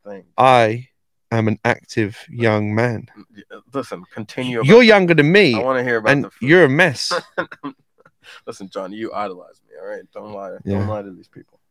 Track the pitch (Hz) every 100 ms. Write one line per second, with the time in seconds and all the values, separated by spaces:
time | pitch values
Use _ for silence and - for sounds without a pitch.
0 | 101 98 - - 127 127 110 117 123 _
1 | _ _ _ 117 110 110 117 - - -
2 | 101 - - 123 117 107 104 107 120 110
3 | - - 101 - - 104 117 135 117 92
4 | 90 - 104 - 127 120 127 226 240 208
5 | 180 165 147 196 180 113 127 127 123 117
6 | 107 143 104 - 127 180 151 139 180 120
7 | - 175 - - 170 - 143 - _ _
8 | _ _ - - - - 95 101 95 104
9 | 113 101 104 90 80 _ _ 65 98 104
10 | 92 107 104 101 98 92 - 98 101 107
11 | 98 90 _ - - _ _